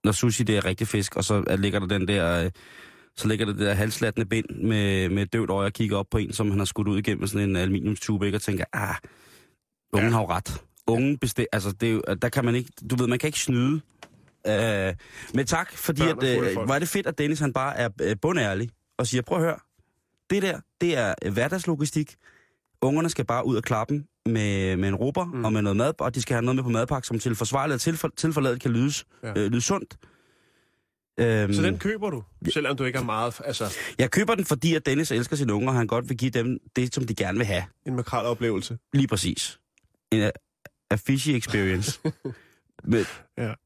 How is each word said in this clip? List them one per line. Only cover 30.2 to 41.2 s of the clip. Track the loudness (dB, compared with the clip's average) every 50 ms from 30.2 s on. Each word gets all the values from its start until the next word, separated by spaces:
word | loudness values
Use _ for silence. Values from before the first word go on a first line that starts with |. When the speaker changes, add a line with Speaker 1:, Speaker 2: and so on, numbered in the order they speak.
| _ _ _ _ _ _ _ _ _ _ _ _ _ _ _ _ _ _ _ 0
Speaker 1:
Øhm, | 2 2 4 2 2 2 2
Speaker 2:
Så | 2
den | 2 2 0 0
køber | -2 -4 -2 -2 -4 -4
du, | -6 -6 -10 _ _ -6 -6
Speaker 1:
Ja. | -4
Speaker 2:
selvom | -2 -2 -2 -2 -2
du | -2 -2
ikke | -4 -2 -4
er | -4
meget, | -2 -2 -2 -2 -4 -4 -6 -8
altså | -6 -4 -4 -4 -4 -4 -6 -8 -8 0 0
Speaker 1:
Jeg | 0 2
køber | 4 2 4 4 2
den, | 0 2
fordi | 0 0 2 2 2 2
at | 2 2
Dennis | 2 2 2 2 2
elsker | 0 0 0 0 0
sine | 0 2 2 2
unger, | 2 2 2
og | 2
han | 2 2
godt | 2 0 -2 -2 -4
vil | -4
give | 0 0 0
dem | 2 2 0 0 -2 -4 _ -4 _
det, | -2 -2 0 -2
som | -4 -2
de | -2 -2
gerne | -2 -2 -2 0
vil | 0 0
have. | 0 0 -2 -4 -6 _ _ _
Speaker 2:
En | -6 -4
makrel-oplevelse. | -4 -4 -2 -4 -2 0 -2 -2 0 0 0 0 -2 -4 -6 -10 -12 _ _ 2
Speaker 1:
Lige | 2 2
præcis. | 4 0 0 0 -2 -2 -2 -6 -8 -8 _ _ _ _ _ _ _ _ _ _ _
En, | 2 2
øh, | 2 2 -2 -4 _ _ _ _ _ -20 _ _ _ _
a | -2
fishy | 0 2 0 0 2